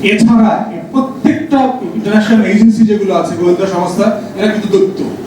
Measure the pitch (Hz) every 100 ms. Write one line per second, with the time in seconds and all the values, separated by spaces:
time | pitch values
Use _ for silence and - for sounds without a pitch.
0 | 208 214 220 226 220 - - - - 269
1 | 254 - 302 302 311 269 254 - 175 226
2 | 202 214 214 226 190 214 226 214 214 208
3 | 190 170 - 165 175 180 196 175 180 185
4 | 214 240 - 190 214 208 - 190 190 -
5 | 139 -